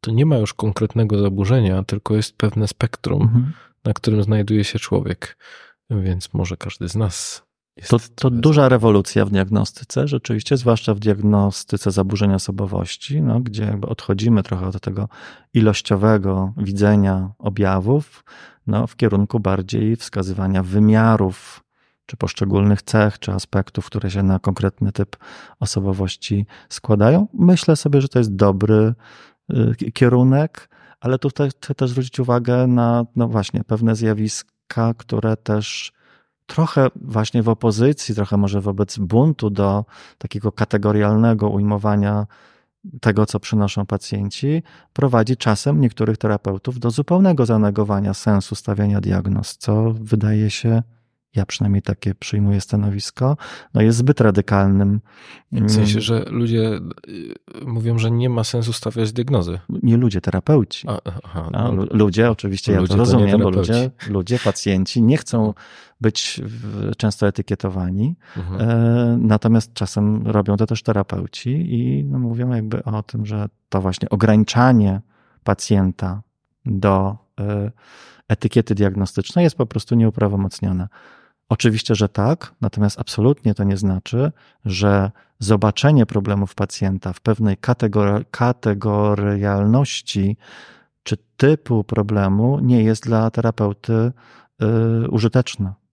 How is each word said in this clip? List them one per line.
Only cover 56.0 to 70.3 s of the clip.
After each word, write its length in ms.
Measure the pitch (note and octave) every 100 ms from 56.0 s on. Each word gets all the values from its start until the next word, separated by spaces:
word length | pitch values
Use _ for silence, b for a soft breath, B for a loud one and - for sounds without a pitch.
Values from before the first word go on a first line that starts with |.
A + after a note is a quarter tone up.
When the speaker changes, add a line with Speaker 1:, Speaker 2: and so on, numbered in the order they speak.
Speaker 1:
że 220 | G#2+ A2+ -
ludzie, 500 | A2+ A#2 A#2 A2 G#2+ - - -
y, 260 | G2 B1+ - - - C3+
mówią, 320 | A#2 A2+ A#2
że 120 | A2+
nie 200 | A#2 B2+
ma 140 | A#2
sensu 280 | A2+ A#2+ A2+
stawiać 400 | A2+ A#2 A#2 G#2+
diagnozy. 460 | A#2 B2 C3 F2 F2+ - -
Speaker 2:
Nie 140 | B2+ A#2
ludzie, 240 | B2 F#2+
terapeuci. 680 | - F#2 - D3+ G#2+ - -
Speaker 1:
A, 100 | G#2+ - F2
aha, 240 | - F2 D#2+
Speaker 2:
A, 100 | F#2
Speaker 1:
no. 100 | A#2
Speaker 2:
lu-, 140 | F#2+ G2
ludzie, 400 | A2 G#2 F#2+ A#2
oczywiście, 420 | A2 G#2 G2 -
ja 80 | F#2+
Speaker 1:
Ludzie 80 | F#2
Speaker 2:
to 60 |
Speaker 1:
to 40 | G2+
nie 80 | B2
Speaker 2:
rozumiem, 280 | B2+ G2+ G#2
bo 100 | G2
Speaker 1:
terapeuci. 220 | F#2 F2
Speaker 2:
ludzie, 180 | A#2 B2+ B2+ -
ludzie, 300 | G2+ F#2 A#2+
pacjenci 640 | A2 - - F#2+ F#2+ B2
nie 140 | A2+ D3+
chcą 380 | - A#2 G#2+ G#2 B B B B
być 400 | A2 - - -
w-, 520 | - A#2 G#2+ G#2 G2+ G#2
często 300 | A2 - G#2
etykietowani, 920 | - F#2+ G2 G2+ F#2 F2+ F#2+ B2 F3 B B
Speaker 1:
Mhm. 240 | F2 F#2+
Speaker 2:
e, 580 | A2+ A#2 A#2 A#2+ A#2+ A#2+
natomiast 520 | A2+ G#2+ A2+ A2+ -
czasem 540 | - G2 - G#2 G#2+
robią 300 | A2